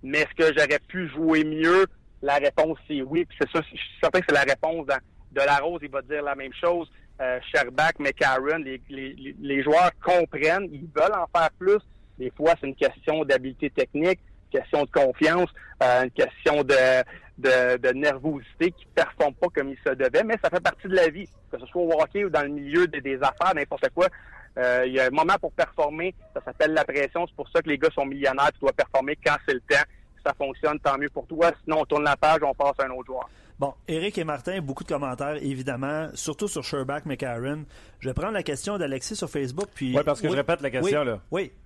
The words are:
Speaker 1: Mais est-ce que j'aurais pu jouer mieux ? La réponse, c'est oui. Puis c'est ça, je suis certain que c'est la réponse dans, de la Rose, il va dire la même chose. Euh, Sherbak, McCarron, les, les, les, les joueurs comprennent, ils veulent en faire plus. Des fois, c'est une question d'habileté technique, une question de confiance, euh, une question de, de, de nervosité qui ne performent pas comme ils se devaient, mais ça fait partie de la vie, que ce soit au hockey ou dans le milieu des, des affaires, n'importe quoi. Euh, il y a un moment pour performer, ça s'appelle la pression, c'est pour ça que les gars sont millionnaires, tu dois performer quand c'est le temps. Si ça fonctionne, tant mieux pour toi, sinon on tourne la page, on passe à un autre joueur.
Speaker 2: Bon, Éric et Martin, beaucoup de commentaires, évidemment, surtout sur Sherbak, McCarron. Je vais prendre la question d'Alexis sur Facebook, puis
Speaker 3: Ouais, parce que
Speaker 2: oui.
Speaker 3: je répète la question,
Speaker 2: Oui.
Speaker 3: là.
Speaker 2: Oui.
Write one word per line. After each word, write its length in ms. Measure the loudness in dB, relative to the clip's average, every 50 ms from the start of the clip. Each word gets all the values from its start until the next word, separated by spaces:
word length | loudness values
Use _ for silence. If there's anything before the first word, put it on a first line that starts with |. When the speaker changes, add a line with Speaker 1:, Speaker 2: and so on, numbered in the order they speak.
| -10
Speaker 1:
Mais 160 | -4 -2 -2
est-ce 160 | -2 -2 0
que 180 | 2 2 4 4 4
j'aurais 220 | 2 2 2 -2 _ _
pu 220 | -8 -8 -8 -6
jouer 340 | -6 -2 0 2 2 2 2
mieux ? 420 | 0 0 0 2 4 6 6 4 4 0 _ _ -20 -18 -8
La 140 | -2 0 2
réponse, 420 | 2 2 2 2 2 0 0 0 -6 -8 -6
c'est 140 | -6 -6
oui. 240 | -4 -2 -2 -2 -2
Puis 120 | -2 -2 -4
c'est 80 | -4 0
ça, 100 | 0 -4 -4
je 140 | -4 -10 -14
suis 20 | -14 -14 -8 -2
certain 180 | -2 2 2 2
que 60 | 0 2
c'est 60 | 2
la 60 | 2 4
réponse 420 | 2 0 0 0 -4 -2 -4 -2
dans, 140 | -2 -4 -4 -4 -10 _ -20 -20 -10
de 100 | -4 0 2
la 120 | 2 2 2
Rose, 220 | 2 0 -4 -6 -10
il 60 | -8
va 120 | -8 -8
dire 200 | -6 -4 -6 -4 -2
la 120 | -4 -6
même 180 | -6 -8 -14 -12
chose. 360 | -2 0 0 0 0 -2 -8 _ -20 -20 -20 -12 -6
Euh, 200 | -4 -4 -4 -4 -6 -2 -2
Sherbak, 460 | 0 -2 0 0 0 0 0 0 0
McCarron, 580 | -4 -4 -2 0 0 2 2 2 0 0 -2 -2
les, 240 | -4 -8 -10 -12 -14 -14
les, 240 | -14 -12 -12 -12 -14
les, 220 | -14 -16 -16 -16 -12
les 240 | -6 -2 -2 0 2
joueurs 280 | 4 6 6 6 4 2 0 0
comprennent, 640 | 4 4 4 4 2 -2 -2 0 0 0 0 -2 -6
ils 180 | -10 -14 -16 -8 0
veulent 200 | 2 2 2 2
en 120 | 0 -2 0 _ 2
faire 120 | 2 2 0 0
plus. 180 | 2 2 2 2 2 -4 -20 -20 -20 -20 _ -10
Des 140 | -10 -10 -6
fois, 180 | 0 4 4 4 4
c'est 80 | 2 -8
une 80 | -4
question 480 | 0 0 0 0 -2 -4 -2 -2 -2 2
d'habileté 460 | 2 2 2 2 -4 -8 -6 -6 -6
technique, 500 | -2 -2 -2 -2 _ 0 2 2 0 0 -2 -20 -20 -20 -20 _
une 80 | -4 -4
question 240 | -2 0 0 0 0
de 60 | 2
confiance, 600 | 2 2 4 4 4 2 2 4 4 4 2 0 -2 -12 -20 -20 -4 0 2
euh, 200 | 4 4 4 2
une 80 | 0
question 520 | 2 0 0 0 0 0 0 2 2 2 4
de, 400 | 4 6 6 6 6 6 4 2 0 -6 -20 -20 -20 -20 -2
de, 400 | 2 4 6 6 6 4 2 2
de 120 | 2 0 0
nervosité 760 | 2 2 0 0 0 -2 -4 -4 -4 -8 -16 -6 0 0 0
qui 140 | 0 -2 -20 _
ne 160 | 0 0 0
performent 320 | 0 0 0 0 0 0
pas 120 | 0 -2 -2 -2
comme 160 | -2 -4 -4
ils 80 | -8 -6 -4
se 80 | -4 -2
devaient, 300 | 0 0 2 2 2 2
mais 140 | 2 -2 -2 -2
ça 60 | -2
fait 100 | -2 0 -2
partie 240 | -2 -4 -4 -6 -2
de 80 | 2
la 140 | 4 4 4
vie, 180 | 2 -2 -14 -14 -16 -20 -20 -14
que 80 | -14 -14
ce 60 | -14 -8
soit 140 | -4 -2
au 100 | 0 2 4 2
hockey 220 | 2 0 0 -2 -2
ou 60 | 0
dans 120 | 0 0 -2
le 60 | -2
milieu 380 | -6 -8 -8 -2 2 2 2 2
des, 140 | 0 -6
des 160 | -6 -6 -4 0
affaires, 320 | 0 -2 0 0 0 0 0
n'importe 340 | 0 -2 -6 -6 -4 -4 -4 0
quoi. 140 | 2 0 0 0 -4 -20 -20 -20 -20 -20 -16 -8 -2
Euh, 260 | 0 0 2 2 0
il 80 | 0 0
y 60 | 0
a 60 | 0
un 40 | 2
moment 240 | 2 2 2 2 2 0
pour 120 | 0 -6 -2
performer, 600 | -2 -2 -2 0 -2 -2 -2 -2 -4 -6 -8 -8 -10 -20 -12 -12
ça 80 | -12 -10
s'appelle 300 | -10 -2 0 0 2 2
la 100 | 2 0
pression, 420 | 0 0 -2 -2 -2 -2 -4 -6 -6
c'est 80 | _
pour 140 | -14 -14 -4
ça 120 | -2 -2
que 80 | -2 0
les 80 | -4 0
gars 120 | 0 0 0
sont 100 | 0 -4
millionnaires, 460 | -4 -4 -2 -2 -2 0 2 0 0 0
tu 60 | 0
dois 120 | -2 -2 0
performer 440 | 0 -2 0 0 -2 0 0 -6 -4 -2
quand 120 | -2 -2 -2 -2 -4
c'est 60 | -4
le 80 | -4
temps. 220 | _ 0 2 2 2 0 -6 -20 -20 _ _ -6
Si 60 | -6
ça 80 | -6 -4 _
fonctionne, 420 | -6 -8 -8 -4 -4 -4 -4 -2
tant 180 | -2 -2 -2 -2
mieux 120 | -4 -6
pour 160 | -8 -8 -12
toi, 260 | -10 0 2 2 2 2 0 _
sinon 180 | -4 -2 -2
on 40 | 0
tourne 180 | 0 -2 -2 0
la 140 | 0 0 2
page, 220 | 2 2 2 2 2
on 100 | -2 -2
passe 200 | 0 0 -2 0 -2
à 60 | -4
un 40 | -6
autre 160 | -6 -10 -12 -10
joueur. 220 | -10 -10 -10 -10 -14 -20 -20 -20 -10 -6
Speaker 2:
Bon, 160 | -6 -6 -6 -10 -10 -6
Éric 300 | -6 -4 -4 -4 -4 -6
et 60 | -6
Martin, 360 | -4 -6 -6 -6 -6 -6 -6
beaucoup 240 | -6 -6 -8 -10 -6
de 60 | -6
commentaires, 480 | -4 -4 -4 -6 -6 -6 -6 -6 -6 -6
évidemment, 680 | -6 -6 -6 -6 -6 -6 -6 -4 -4 -4 -4 -6 -6 -8 -10
surtout 320 | -10 -8 -8 -6 -4 -6 -6
sur 160 | -6 -6 -8
Sherbak, 420 | -6 -6 -6 -4 -4 -6 -8 -6
McCarron. 580 | -8 -8 -6 -6 -6 -6 -6 -6 -8 -8 -8 -10 -16 -20 -20 -20 -20 -20 _
Je 100 | -10 -6
vais 40 | -6
prendre 200 | -4 -4 -4 -4
la 80 | -4 -4
question 340 | -4 -6 -6 -6 -6 -4 -4
d'Alexis 380 | -4 -4 -4 -6 -8 -8 -8
sur 140 | -8 -8 -6
Facebook, 380 | -4 -4 -6 -4 -6 -8 -8 -8 _
puis 220 | -8 -6 0 0
Speaker 3:
Ouais, 80 | 0 2
parce 160 | 0 -2 -2
que 60 | -2 -2
Speaker 2:
oui. 60 | -2
Speaker 3:
je 40 | -2
répète 240 | 0 -2 -2 -2
la 80 | -2 -4
question, 280 | -4 -2 -2 0 0 0
Speaker 2:
Oui. 40 | 0
Speaker 3:
là. 140 | -2 -4 -6 -8 -8
Speaker 2:
Oui. 200 | -6 -6 -6 -6 -10 -20 -20